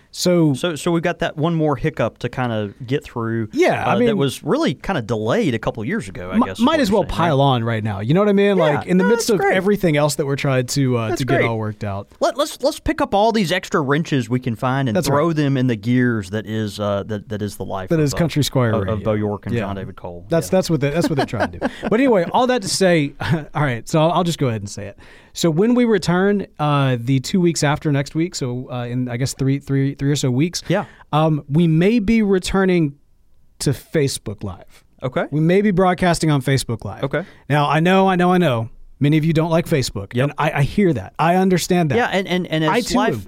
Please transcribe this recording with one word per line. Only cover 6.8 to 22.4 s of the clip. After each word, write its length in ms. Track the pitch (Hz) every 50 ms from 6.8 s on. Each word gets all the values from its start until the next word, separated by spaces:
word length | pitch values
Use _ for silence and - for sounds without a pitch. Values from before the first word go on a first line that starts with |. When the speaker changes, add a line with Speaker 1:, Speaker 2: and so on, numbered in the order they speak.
| 262 190
Speaker 2:
you're 100 | 214 208
Speaker 1:
well 80 | 165 139
Speaker 2:
saying, 80 | - -
Speaker 1:
pile 200 | 165 175 143 135
Speaker 2:
yeah. 40 | 139
Speaker 1:
on 200 | 139 131 120 113
right 180 | 117 117 110 107
now. 160 | 113 101 98
You 140 | 104 113 151
know 80 | 185
what 80 | 208 208
I 40 | 202
mean? 220 | 196 202 202 196
Speaker 2:
Yeah. 80 | 180 160 151 147 -
Speaker 1:
Like, 100 | - -
in 100 | 180 185
the 60 | 185
Speaker 2:
No, 60 | -
Speaker 1:
midst 180 | 466 466 - -
Speaker 2:
that's 80 | 214
Speaker 1:
of 60 | 180
Speaker 2:
great. 160 | 392 403 - 190
Speaker 1:
everything 400 | 175 202 208 - - 170 147 147
else 180 | 147 147 -
that 100 | - 151
we're 120 | 139 143 139
trying 300 | - 143 131 127 127 123
to, 300 | - 143 139 127 123 117
uh, 100 | 113 110
Speaker 2:
That's 100 | - -
Speaker 1:
to 60 | 135
get 140 | 123 123 -
Speaker 2:
great. 80 | - -
Speaker 1:
all 80 | 113 110
worked 240 | 107 107 104 - 113
out. 240 | 101 98 98 104 - - -
Speaker 2:
Let, 160 | 262 339 - 262
let's, 240 | 302 294 - - 240
let's 160 | 294 311 -
pick 220 | - - 330 -
up 120 | 285 269 -
all 200 | 196 208 233 208
these 180 | 226 196 147
extra 300 | 180 185 - - - 180
wrenches 480 | 147 127 143 156 165 - 156 135 117 107
we 100 | 123 123
can 160 | - 131 113
find 320 | - - 127 127 139 139 123
and 80 | 107
Speaker 1:
That's 120 | 180 139 -
Speaker 2:
throw 200 | 135 143 156 170
Speaker 1:
right. 80 | 165
Speaker 2:
them 220 | 151 147 139 139 131
in 100 | 127 127
the 80 | 117
gears 540 | 104 98 120 123 127 123 123 117 110 95 92
that 160 | 101 110 104
is, 340 | 104 110 110 110 104 95 101
uh, 240 | 104 104 101 101 95 87
that, 200 | 107 104 - -
that 140 | 107 101
is 160 | 107 101 - -
the 80 | 98
life 240 | 90 95 95 95 -
Speaker 1:
That 100 | 170 160
Speaker 2:
of, 60 | 151
Speaker 1:
is 80 | 143 139
Speaker 2:
uh, 40 | -
Speaker 1:
Country 240 | 170 143 - 147 127
Squire 280 | - - 135 123 113
Speaker 2:
of, 100 | 110 110 98
of 40 | 92
Speaker 1:
Radio. 160 | 110 104 98
Speaker 2:
Bo 100 | 110 107
York 320 | 107 107 104 104 95 - 104
and 60 | 117
Speaker 1:
Yeah. 80 | 117 104
Speaker 2:
John 120 | 98 98
David 220 | 98 95 92 92 -
Cole. 280 | - 90 87 87 90 107
Speaker 1:
That's, 180 | 165 165 165 -
Speaker 2:
Yeah. 40 |
Speaker 1:
that's 180 | 190 185 180 -
what 100 | 165 143
they, 120 | 139 139
that's 180 | 143 175 175 262
what 80 | 160 139
they're 80 | 294
trying 260 | - - 107 - -
to 80 | - -
do. 80 | - 254 -
Speaker 2:
<laughs> 140 | - - 202
Speaker 1:
But 60 | 190 226
anyway, 240 | 277 269 226 185 170 -
all 160 | - 214